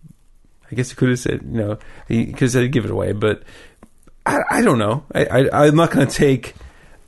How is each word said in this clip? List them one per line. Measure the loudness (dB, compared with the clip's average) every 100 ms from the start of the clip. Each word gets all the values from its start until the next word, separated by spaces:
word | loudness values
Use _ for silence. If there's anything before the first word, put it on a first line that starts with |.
| -20 -20 _ _ _ _ -8
I |
guess | -6 -6
he | 0
could | 0
have | 0
said, | -2 -6
you | -6 -6
know, | -4 -6 -12 -16 -4
he | -2 -2
could | -2
have | 0
said, | 0 0
"Give | -2 -2
it |
away," | -4 -4
but | -2 -2 -2 -8 -20 -20 _ -20 _ -20 -8
I, | -4 -2 0
I | 2
don't | 4 2
know. | 2 -2 -4
I, | -2 0
I, | 2 2 4 4
I'm | 4
not | 2
gonna | 2 0
take, | 2 2 2 -4 -18 -20 -20 -20 -20